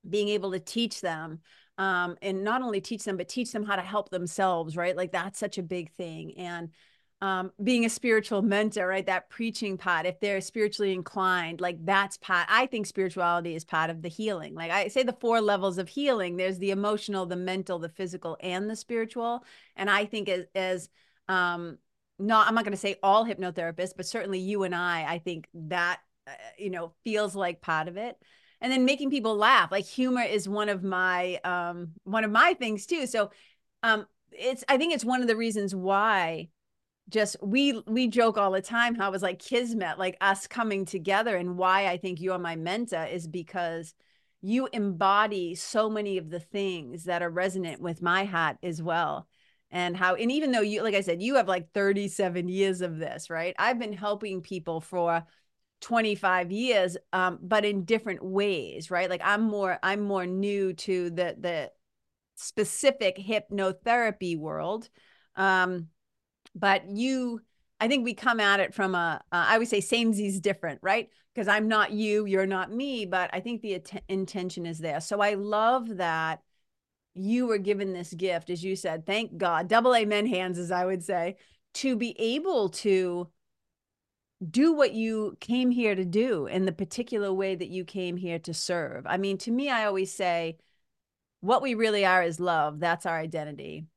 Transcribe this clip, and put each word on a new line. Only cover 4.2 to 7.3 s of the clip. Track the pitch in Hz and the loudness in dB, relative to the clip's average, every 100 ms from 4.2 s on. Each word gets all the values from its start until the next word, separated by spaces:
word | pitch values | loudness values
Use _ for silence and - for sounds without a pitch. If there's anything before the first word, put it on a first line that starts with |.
| 180 - 190 175 160 160 | -6 0 2 2 -2 -2
right? | 175 175 | -2 0
Like, | 180 | -2
that's | 180 185 - | -2 -4 -6
such | 202 202 | -6 -6
a | |
big | 170 180 160 | -6 -6 -8
thing. | _ 175 160 160 - | _ -10 -10 -12 -12
And, | 180 175 170 _ _ _ _ _ | -10 -8 -10 _ _ _ _ _
um, | 196 | -2